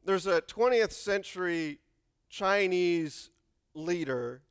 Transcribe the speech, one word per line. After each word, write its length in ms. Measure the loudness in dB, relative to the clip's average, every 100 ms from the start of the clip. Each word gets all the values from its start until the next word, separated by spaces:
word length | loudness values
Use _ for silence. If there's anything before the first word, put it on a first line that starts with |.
There's 220 | 0 0 2
a 140 | 0
twentieth 520 | 0 0 4 4 2
century 840 | -2 -2 -2 -2 -6 -2 -2 -4 -8 _ _ _ _ _
Chinese 1000 | -4 0 2 2 2 2 2 -2 -8 -16 _ _ _ _
leader 680 | -12 -4 -2 -2 -2 -4 -8 _